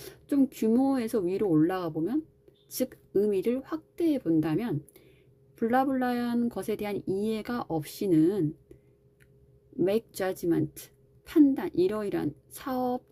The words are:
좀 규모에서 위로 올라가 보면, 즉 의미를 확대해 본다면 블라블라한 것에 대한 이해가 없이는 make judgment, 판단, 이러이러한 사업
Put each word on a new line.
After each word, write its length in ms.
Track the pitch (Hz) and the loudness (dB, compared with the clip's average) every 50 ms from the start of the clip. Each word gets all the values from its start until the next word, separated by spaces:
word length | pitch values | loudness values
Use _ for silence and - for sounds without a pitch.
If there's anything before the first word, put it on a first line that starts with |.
| - - - - _ | -18 -18 -18 -20 _
좀 220 | _ 285 277 262 - | _ 2 2 2 2
규모에서 680 | - - 226 220 226 247 269 269 269 262 226 220 - 226 | 2 0 2 2 4 4 4 2 2 0 -2 -2 -2 -2
위로 280 | 175 175 190 196 214 196 | -2 -2 -2 0 2 4
올라가 420 | 160 156 156 175 190 185 175 165 | 4 6 4 4 2 -2 -4 -4
보면, 360 | 156 160 160 196 254 311 - - _ _ _ - _ _ _ _ | -4 -4 -4 -2 -2 -4 -4 -6 _ _ _ -20 _ _ _ _
즉 300 | - - 254 254 - - _ _ - | -6 -4 -4 -4 -4 -12 _ _ 0
의미를 480 | 190 208 214 202 190 180 226 240 269 - | 0 2 2 0 0 0 0 -2 -2 -4
확대해 540 | - 320 320 - _ _ - 339 330 285 247 | -8 -10 -10 -10 _ _ -2 0 0 0 0
본다면 640 | - - 165 156 151 165 156 185 233 247 147 139 - - _ - - - - _ _ _ _ _ _ _ _ | 0 0 2 2 2 0 0 -2 -2 -2 -4 -6 -6 -10 _ -20 -20 -20 -20 _ _ _ _ _ _ _ _
블라블라한 920 | - 233 220 240 262 269 277 269 254 254 247 247 240 240 240 240 240 240 240 | -6 -2 0 2 2 2 2 0 0 -2 -2 -2 -2 -2 -2 0 0 0 -2
것에 280 | - 196 185 - 208 | -2 -4 -4 -4 -4
대한 260 | 214 208 208 202 - - | -4 -4 -6 -6 -6 -4
이해가 600 | - 190 196 208 220 220 214 208 - 240 240 - - | -4 -2 -2 -2 -2 -2 -4 -4 -6 -6 -6 -4 -4
없이는 880 | 160 160 143 - - - 208 196 170 156 156 175 208 202 160 147 - - _ _ - - _ _ _ _ _ _ _ _ - _ _ _ - _ _ _ _ _ - - | -4 -4 -4 -6 -8 -6 0 2 4 6 6 4 4 2 0 -2 -2 -6 _ _ -20 -20 _ _ _ _ _ _ _ _ -20 _ _ _ -20 _ _ _ _ _ -4 -2
make 320 | 170 190 202 226 - - - | 0 0 0 0 -2 -4 -8
judgment, 800 | - 190 185 185 - - 170 165 156 143 143 - - - - _ _ _ _ _ _ _ | -6 -4 -4 -4 -4 -2 0 0 0 0 -2 -6 -12 -20 -20 _ _ _ _ _ _ _
판단, 460 | - - 330 294 277 269 254 202 - - | 0 4 6 6 6 6 2 -4 -4 0
이러이러한 600 | - 180 185 214 214 208 202 - 165 160 147 - - _ _ | 0 0 0 0 -2 -4 -4 -4 -2 -4 -4 -6 -8 _ _
사업 540 | - - - 277 262 254 254 247 247 254 - _ | -20 -14 -8 -6 -4 -2 -2 -2 -4 -4 -8 _